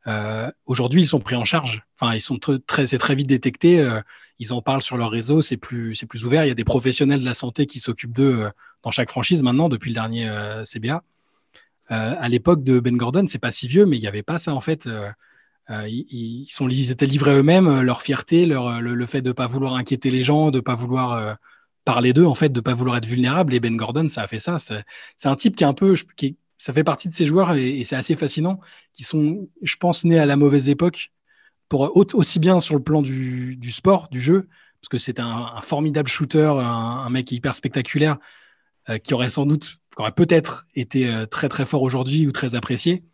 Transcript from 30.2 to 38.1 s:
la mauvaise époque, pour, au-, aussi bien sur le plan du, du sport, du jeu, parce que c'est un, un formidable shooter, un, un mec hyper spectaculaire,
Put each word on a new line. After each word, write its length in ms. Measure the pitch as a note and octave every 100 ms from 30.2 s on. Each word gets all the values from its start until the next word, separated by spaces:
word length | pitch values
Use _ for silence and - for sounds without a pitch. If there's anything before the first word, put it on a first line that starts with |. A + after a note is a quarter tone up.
| D3
la 120 | C#3
mauvaise 320 | C#3+ C#3+ C3+
époque, 420 | C#3+ F3 E3+ - _ _ _ _ _ _
pour, 280 | C#3 C#3+ F3+
au-, 100 | G3
aussi 260 | A3+ D#3+ -
bien 220 | E3 F#3
sur 140 | - D3
le 60 |
plan 200 | C3 D3+
du, 560 | C3+ C3 C3 B2+ B2+ B2+
du 140 | B2
sport, 360 | A#2 F#3+ G3 -
du 120 | B2+
jeu, 260 | B2+ F#3+ F#3+ _ _ _
parce 60 | -
que 80 | B2
c'est 220 | - A#2+
un, 320 | A#2+ A2+ A#2+ A#2
un 60 |
formidable 460 | - C#3+ D#3 D3+ C#3
shooter, 460 | - D3 D#3 D3+ C#3
un, 0 |
un 480 | B2 A#2 A2+ B2 B2+
mec 200 | B2+ B2+
hyper 220 | B2 C3 B2
spectaculaire, 600 | B2+ C#3 B2 D3+ D3+